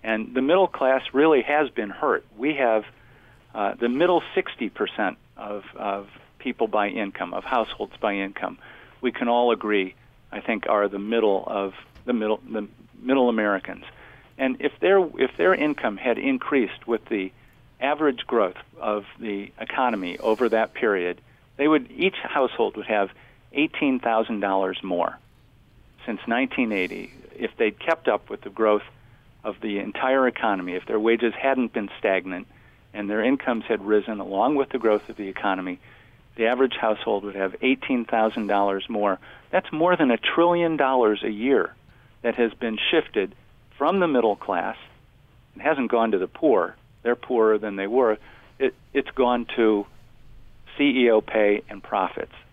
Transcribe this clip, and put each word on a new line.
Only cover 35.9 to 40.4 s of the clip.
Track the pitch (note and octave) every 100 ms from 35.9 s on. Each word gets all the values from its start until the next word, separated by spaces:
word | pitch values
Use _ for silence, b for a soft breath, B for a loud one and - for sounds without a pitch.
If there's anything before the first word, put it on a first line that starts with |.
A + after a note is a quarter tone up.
| b b b b -
the | A2+
average | B2+ C3 -
household | A2+ G#2+ - G#2
would | G2+ G2
have | F#2+ -
eighteen | B2+ C3 - B2+
thousand | A2+ A#2 A2 A#2 G#2
dollars | G2+ G2+ G2 -
more. | G#2+ G#2 F#2 B B B
That's | F3+ -
more | D#3 F3
than | F3+ C#3+
a | A#2
trillion | - -